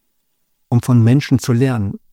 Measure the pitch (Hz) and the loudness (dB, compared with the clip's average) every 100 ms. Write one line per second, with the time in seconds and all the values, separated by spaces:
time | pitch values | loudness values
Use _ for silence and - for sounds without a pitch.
0 | _ _ _ _ _ _ _ 120 - 123 | _ _ _ _ _ _ _ -4 0 2
1 | 117 135 - 131 - 117 135 120 98 - | 4 2 2 -2 0 -2 0 -2 -6 -8
2 | _ | _